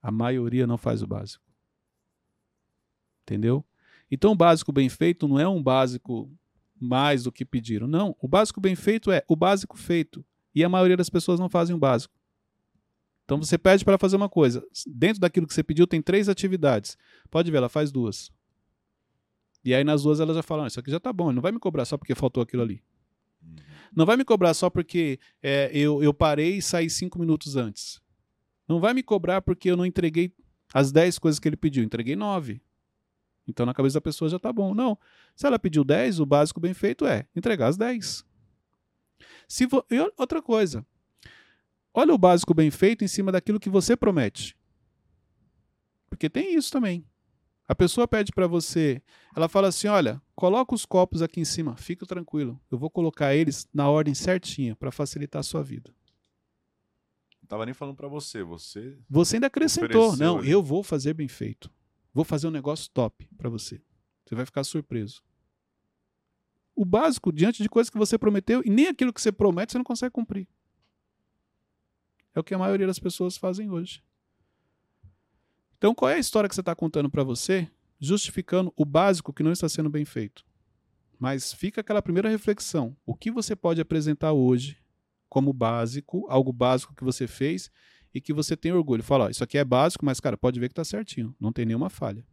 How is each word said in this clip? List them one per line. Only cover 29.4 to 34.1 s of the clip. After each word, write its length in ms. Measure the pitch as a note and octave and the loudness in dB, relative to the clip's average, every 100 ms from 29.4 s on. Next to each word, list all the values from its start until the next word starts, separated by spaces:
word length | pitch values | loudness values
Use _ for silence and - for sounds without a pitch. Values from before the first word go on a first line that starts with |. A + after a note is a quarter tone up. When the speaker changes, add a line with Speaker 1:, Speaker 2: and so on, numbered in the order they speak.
Speaker 1:
porque 280 | F#3 F3+ F#3 | -2 -2 0
eu 60 | F3+ | 0
não 80 | |
entreguei 480 | F3+ - E3+ D#3+ F3+ _ _ _ _ | 0 0 0 0 -2 _ _ _ _
as 180 | C3 C3+ | 2 4
dez 260 | D3 F3 E3+ | 6 4 4
coisas 200 | E3 D3+ | 0 2
que 80 | D#3 | -2
ele 80 | D3 | 0
pediu. 260 | D#3 C3+ | 0 0
Entreguei 320 | A2 A2+ A#2 E3 | -2 -2 -4 -4
nove. 460 | G#3 F#3+ C#3 A2+ _ _ _ _ _ _ _ _ - | -2 -4 -6 -12 _ _ _ _ _ _ _ _ -14
Então, 180 | - | -4
na 80 | A#2+ | -2
cabeça 200 | B2+ C3+ | 2 0
da 60 | D3 | 0
pessoa 260 | D#3+ | -4